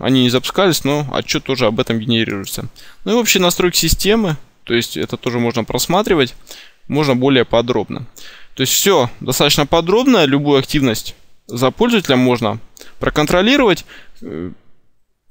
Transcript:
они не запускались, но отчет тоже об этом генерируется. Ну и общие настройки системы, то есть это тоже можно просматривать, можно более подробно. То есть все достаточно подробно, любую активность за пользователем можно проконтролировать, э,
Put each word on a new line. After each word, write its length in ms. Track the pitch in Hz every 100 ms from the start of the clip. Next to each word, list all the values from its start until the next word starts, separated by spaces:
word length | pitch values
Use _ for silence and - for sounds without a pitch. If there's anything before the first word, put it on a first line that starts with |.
они 220 | 117 131
не 40 | 123
запускались, 560 | 123 - - 190 147
но 240 | 135 147 139
отчет 340 | - - 151
тоже 200 | - 127
об 160 | 110 113
этом 180 | 123 113
генерируется. 680 | 113 113 110 104 92 - 123 - - -
Ну 80 | 190
и 20 |
общие 260 | 233 220 190
настройки 380 | 175 - 180 -
системы, 580 | 165 - 185 226 190 147 - _
то 100 | -
есть 240 | 120 - -
это 180 | - 120
тоже 220 | 127 120
можно 260 | 117 117
просматривать, 680 | 107 123 - 180 214 175 127 - - - - _ -
можно 300 | 143 147 123
более 300 | 135 131 113
подробно. 600 | 117 120 117 - - 123 - - - -
То 60 | -
есть 140 | 131
все 340 | - 202 175 120 -
достаточно 440 | - 131 147 156
подробно, 600 | 143 170 165 220 269 220 143
любую 320 | 139 143 135
активность 560 | - 147 131 110 - - - - -
за 240 | 120 131
пользователем 480 | - 240 233 - 127
можно 400 | 127 120 110 110 - - - -
проконтролировать, 840 | 127 - 151 180 214 285 233 165 - - - -
э, 300 | 87 78 90 - - - _ _ _ _ _